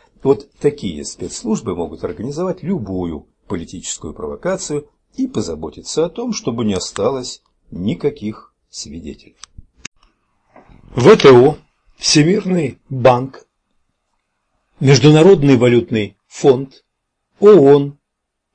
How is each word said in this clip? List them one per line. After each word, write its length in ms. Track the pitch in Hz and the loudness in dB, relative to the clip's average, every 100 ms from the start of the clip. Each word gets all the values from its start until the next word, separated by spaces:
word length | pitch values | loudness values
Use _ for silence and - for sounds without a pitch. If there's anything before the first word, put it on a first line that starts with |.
| _ _ | _ _
Вот 280 | 135 139 - _ | -2 -2 -4 _
такие 460 | 147 147 101 73 | -6 -6 -10 -12
спецслужбы 720 | 73 - 87 - 220 202 107 87 | -14 -14 -14 -12 -8 -6 -6 -10
могут 260 | 80 80 | -10 -10
организовать 600 | 92 87 113 143 185 - | -12 -12 -12 -10 -8 -8
любую 640 | 147 190 98 92 87 76 - _ - | -8 -10 -8 -10 -8 -10 -16 _ -12
политическую 640 | 92 80 90 - - - | -12 -12 -16 -14 -14 -14
провокацию 760 | 73 113 - - 190 - 147 - _ _ | -14 -14 -10 -8 -8 -8 -12 -12 _ _
и 120 | - 262 | -10 -8
позаботиться 800 | - - 78 78 - - - 170 | -8 -8 -10 -14 -16 -10 -4 -4
о 20 | |
том, 240 | 233 247 | -6 -10
чтобы 320 | 202 - 117 | -8 -8 -6
не 80 | 110 | -4
осталось 680 | 92 - - 107 135 120 - _ _ _ | -4 -6 -6 -4 -4 -10 -16 _ _ _
никаких 840 | - 98 - 147 - 104 107 - _ _ | -10 -8 -6 -6 -8 -10 -14 -18 _ _
свидетелей. 640 | - - 85 73 - _ _ - - - _ - _ _ _ _ _ _ _ _ _ _ | -20 -18 -16 -18 -20 _ _ -20 -20 -20 _ -20 _ _ _ _ _ _ _ _ _ _
В 200 | - 139 220 | 2 6 6
Т 140 | 139 | 8
О, 280 | 123 135 156 _ _ _ _ | 8 6 2 _ _ _ _
Всемирный 800 | - 156 156 214 185 180 139 - - | -2 0 2 0 -2 -4 -4 -8 -12
банк 580 | 131 127 123 135 - _ _ _ _ _ _ _ _ _ _ _ _ _ - | 0 2 2 -2 -12 _ _ _ _ _ _ _ _ _ _ _ _ _ -4
Международный 800 | 131 135 147 151 170 190 139 131 | 2 4 4 6 6 4 4 2
валютный 580 | 123 120 117 110 101 - _ | 4 2 0 -2 -4 -8 _
фонд, 600 | - 143 127 139 _ _ _ _ _ _ _ | -2 2 2 -2 _ _ _ _ _ _ _
оон 600 | 202 196 139 143 143 143 _ _ _ _ _ | 6 6 6 4 2 -10 _ _ _ _ _